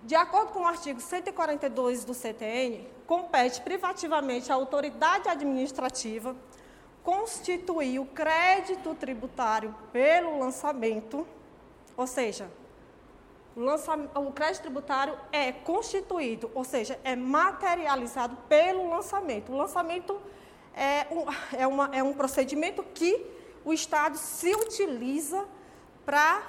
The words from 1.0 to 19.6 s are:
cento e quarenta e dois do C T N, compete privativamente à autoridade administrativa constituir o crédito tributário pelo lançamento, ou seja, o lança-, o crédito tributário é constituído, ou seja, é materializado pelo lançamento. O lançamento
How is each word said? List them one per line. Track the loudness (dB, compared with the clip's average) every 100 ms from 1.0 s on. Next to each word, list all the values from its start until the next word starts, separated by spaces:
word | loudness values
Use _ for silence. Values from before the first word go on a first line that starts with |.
cento | -4 -4 -4
e |
quarenta | -2 0 0 -2
e |
dois | 0 0 0
do | -4
C | -8 -8
T | -6
N, | -4 -2 -2 -4 -12 -18 -2
compete | -2 2 4 4 2
privativamente | -4 -2 -2 -4 0 0 0 -4 0
à |
autoridade | 0 2 -2 -2 2 4 4 2
administrativa | 0 0 0 -2 -2 -4 -4 -6 -6 -8 -10 -16 -20 -20 -20 -20 -8
constituir | 0 0 0 -6 -4 -4 0 0 0 -2
o |
crédito | -4 -2 2 4 6 4 2 -4 -4
tributário | -6 -6 -6 -8 -2 2 2 -2 -10 -6
pelo | 4 6 6 4 0
lançamento, | -2 -2 -4 0 0 -2 -4 -6 -6 -12 -20 -20 -20 -20 -16 -6
ou | -4
seja, | 0 -2 -2 -10 -14 -20 -20 -20 -20 -20 -20 -20 -20 -16 -2
o |
lança-, | 0 0 0 -2 -2
o | -4 -4
crédito | 0 0 0
tributário | -6 -8 -2 0 0 -2 -4
é | 0 0
constituído, | -2 -2 -2 0 -4 -2 -2 -2 -4 -6
ou | -6
seja, | -2 -2 -2 -4
é | -4 -2
materializado | 2 4 4 2 0 2 2 0 0 -4 -4 -6 6
pelo | 6 8 4 0
lançamento. | -2 -2 -4 -2 -6 -4
O |
lançamento | -2